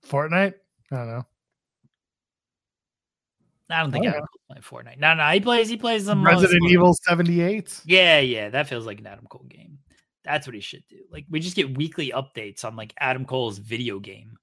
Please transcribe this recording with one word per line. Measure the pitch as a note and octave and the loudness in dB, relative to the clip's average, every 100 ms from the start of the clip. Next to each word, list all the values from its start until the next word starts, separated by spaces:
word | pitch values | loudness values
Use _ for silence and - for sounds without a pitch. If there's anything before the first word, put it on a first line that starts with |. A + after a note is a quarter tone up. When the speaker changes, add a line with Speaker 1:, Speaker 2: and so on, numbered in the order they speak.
| - | -4
Speaker 1:
Fortnite? | C#3+ D#3 F3 G3 F#3+ _ _ _ | -4 0 0 0 -2 _ _ _
I | C3 | -10
don't | A#2 | -8
know. | A#2 B2 _ _ _ _ _ _ _ _ _ _ _ _ _ _ _ _ _ _ _ _ _ _ _ _ | -10 -12 _ _ _ _ _ _ _ _ _ _ _ _ _ _ _ _ _ _ _ _ _ _ _ _
Speaker 2:
I | E3 | -4
don't | D#3 | -2
think | C3 A3 | -2 -2
Speaker 1:
I | |
don't | |
Speaker 2:
Adam | D3 | -2
Speaker 1:
know. | D3+ _ _ C#3 | -8 _ _ -20
Speaker 2:
Cole's | - | -18
playing | B2 A#2 B2+ | -18 -18 -2
Fortnite. | |
No, | D3+ | 0
no, | E3 D3+ | 2 2
he | F#3 | 2
plays, | G#3+ A#3+ A3+ | 2 0 0
he | A#3 | -2
plays | A#3+ A3 G3 | -2 -2 0
some, | G#3 F3+ | 2 6
uh, | |
Speaker 1:
Resident | F3 F3+ F3 | 6 6 6
Speaker 2:
some | F3 | 6
Speaker 1:
Evil | F3+ F3+ | 6 6
seventy-eight? | E3+ - F3 E3+ F3 F3 G#3+ - - | 4 0 0 2 2 0 -2 -8 -16
Speaker 2:
Yeah, | D3+ F#3 F3+ D#3 | 2 4 6 6
yeah, | C3 A2+ G#2 | 4 -2 -4
that | B2+ D3 | -4 -4
feels | A#2+ A2+ | -6 -10
like | G2+ | -14
an | G#2 | -16
Adam | G2+ A#2 | -20 -20
Cole | - C3 | -20 -20
game. | - - C#3+ _ _ _ _ | -20 -20 -20 _ _ _ _
That's | - D3+ C#3 | -8 -6 -6
what | |
he | A2 | -14
should | - - _ | -16 -18 _
do. | - - | -20 -20
Like, | D#3 C#3 | -20 -8
we | D#3 | -6
just | F3 F3+ | -6 -4
get | C#3 C3 | -4 -2
weekly | D#3 E3+ C#3 | -6 -4 -6
updates | B2 C3+ - G#2 G2+ | -6 -8 -12 -14 -12
on, | A2+ A2 | -12 -12
like, | G#2+ - | -16 -6
Adam | C3+ C3 | -4 -4
Cole's | C3 C3 A#2 G2 | -4 -4 -4 -6
video | G#2+ A#2 A#2+ G2 | -10 -6 -6 -8
game | G2+ G2 A2 A2 | -12 -20 -20 -20